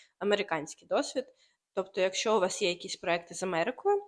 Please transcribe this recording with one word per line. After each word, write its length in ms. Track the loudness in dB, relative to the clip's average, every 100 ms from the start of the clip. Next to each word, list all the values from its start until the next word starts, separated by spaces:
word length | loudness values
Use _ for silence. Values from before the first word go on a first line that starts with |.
| -20 -4
американський 680 | 0 0 0 -4 -4 -12 -2
досвід. 360 | 0 0 -4 -8 _ _ _ _
Тобто, 260 | -6 -4 0
якщо 360 | 0 2 2 4
у 40 |
вас 220 | 2 2
є 60 | 0
якісь 280 | -2 -6 -6
проекти 380 | 0 -2 -2
з 80 | -6
Америкою, 600 | -2 0 0 0 2 0